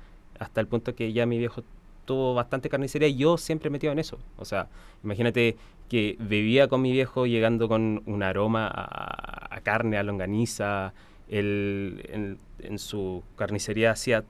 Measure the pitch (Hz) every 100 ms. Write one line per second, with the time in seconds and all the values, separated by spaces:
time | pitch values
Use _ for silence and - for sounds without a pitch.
0 | - - - - - 110 107 117 123 120
1 | 113 113 120 117 120 - - - - -
2 | - 131 131 123 120 135 123 135 135 147
3 | 151 131 151 165 - 156 151 143 151 147
4 | 156 - - - 101 98 - - - -
5 | 107 101 120 123 117 110 - - - 117
6 | 104 - 104 104 107 131 135 131 131 127
7 | 127 131 123 113 113 117 110 110 110 107
8 | - 104 95 95 107 113 107 - - -
9 | - - - - - 98 104 110 113 104
10 | 104 101 92 104 117 - 101 101 95 -
11 | - - - 104 104 101 101 98 98 98
12 | - 107 101 98 - - 92 104 - 104
13 | 92 90 - - 98 104 - 107 113 107
14 | 127 110